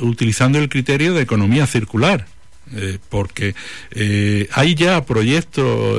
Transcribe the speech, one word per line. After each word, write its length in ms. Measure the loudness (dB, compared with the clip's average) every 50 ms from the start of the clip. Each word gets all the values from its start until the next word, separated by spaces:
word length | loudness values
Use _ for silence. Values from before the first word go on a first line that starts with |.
utilizando 580 | -2 -2 0 0 0 0 2 2 2 2 4 2
el 100 | 0 0
criterio 460 | -2 -2 -2 0 0 0 0 0 0
de 80 | 0 0
economía 420 | 0 0 2 2 2 2 2 2
circular, 640 | 2 0 -2 -2 -2 -2 0 2 2 2 0 -4 -10 -16 -20 -20 -20 -20 -20 -20 -14 -10
eh, 240 | -8 -8 -8 -8 -10 -10 -6
porque, 460 | -4 -4 -4 -4 -6 -4 -4 -4 -4 -6 -12 -16 -16 -16 -18 -12
eh, 580 | -6 -2 0 0 2 2 2 2 2 0 -2 -2
hay 240 | 0 2 2 2 2
ya 280 | 2 2 2 2 0 0
proyectos, 920 | 0 0 2 2 2 2 0 -2 -2 -2 -2 0 0 0 0 0 0 0